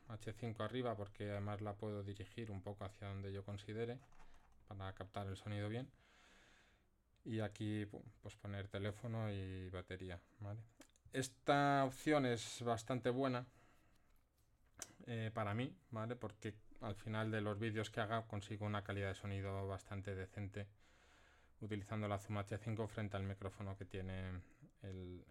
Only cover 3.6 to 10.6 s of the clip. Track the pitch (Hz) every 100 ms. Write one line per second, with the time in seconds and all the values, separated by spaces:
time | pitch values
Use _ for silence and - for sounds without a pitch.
3.6 | - 107 117 123 - - - - - -
4.6 | - 98 95 95 95 107 98 92 107 104
5.6 | 104 117 135 - - - - - - -
6.6 | - - _ _ _ - - 110 107 104
7.6 | 107 107 104 - - - 104 - 101 101
8.6 | 98 101 104 98 120 113 110 101 95 92
9.6 | 92 92 90 92 92 85 - - 101 107